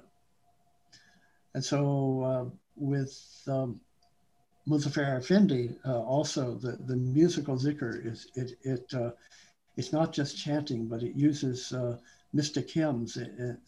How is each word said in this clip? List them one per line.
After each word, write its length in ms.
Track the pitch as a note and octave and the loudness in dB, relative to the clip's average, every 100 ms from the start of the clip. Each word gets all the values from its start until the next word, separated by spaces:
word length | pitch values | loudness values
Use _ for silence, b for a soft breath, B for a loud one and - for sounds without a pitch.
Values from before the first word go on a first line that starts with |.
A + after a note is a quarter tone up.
| - _ _ _ _ _ _ _ _ b b b b b _ | -12 _ _ _ _ _ _ _ _ b b b b b _
and 100 | C3+ | -6
so, 580 | - C#3+ C#3+ C#3 C3+ C3 | 0 2 2 2 2 2
uh, 220 | C3 B2+ B2 - _ - | 0 0 -4 -10 _ -6
with, 420 | C#3 C#3 C3+ - - - - | -2 0 -2 -6 -20 -14 -4
um, 320 | C3+ B2+ A2+ - _ _ _ _ _ _ _ - | -2 -2 -6 -14 _ _ _ _ _ _ _ 0
Muzaffer 520 | D3 C#3+ D3+ C#3 B2+ | 0 2 0 0 0
Effendi, 560 | - G3 F#3 C3 A#2+ - C3+ | 4 6 6 4 0 -4 -2
uh, 160 | A#2+ | -2
also 540 | A#2 C#3 D3 D#3 B2 A#2 | 2 2 2 -2 -2 -2
the, 220 | A#2+ - B2+ | -6 -6 -2
the 80 | B2+ | 0
musical 600 | B2+ C#3 E3+ E3 C#3 B2+ | 2 6 6 4 -2 0
zikr 500 | C#3 D3 A#2+ A2 A2+ | 0 0 -4 -4 -6
is, 220 | A2+ - B2+ | -8 -10 -8
it, 220 | A#2+ - | -8 -8
it, 300 | C3+ B2+ - | -6 -6 -4
uh, 180 | C3 A#2+ - B B B _ _ - | -4 -4 -6 B B B _ _ -8
it's 160 | A#2+ | -2
not 180 | D3+ D#3+ | 0 2
just 260 | D#3 C#3 - | 0 -4 -4
chanting, 500 | D3+ D3 D3 A#2+ A2+ | -4 -2 -2 -4 -4
but 160 | A#2 | -4
it 120 | A#2+ - | -4 2
uses, 560 | D3 C#3 C3 B2 - | 4 4 0 -2 -4
uh, 260 | B2+ A#2+ A#2+ b b b | -4 -4 -4 b b b
mystic 360 | D3 D3 C#3+ - | -2 0 -2 -2
hymns, 460 | D#3+ D#3 A#2+ A2+ B2+ | 0 0 0 -4 -6
uh, 360 | A2 G#2+ B2 A#2+ | -8 -6 -8 -8